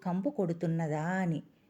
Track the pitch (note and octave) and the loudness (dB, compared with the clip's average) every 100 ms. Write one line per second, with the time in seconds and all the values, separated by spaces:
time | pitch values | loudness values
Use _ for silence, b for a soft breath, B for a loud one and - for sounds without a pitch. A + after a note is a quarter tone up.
0 | F#3 F3+ G3 F#3+ F3+ E3 E3+ E3 E3 D3+ | -2 0 0 0 0 0 0 0 0 0
1 | D#3+ F#3 F3+ D3+ - b | 0 0 0 0 -4 b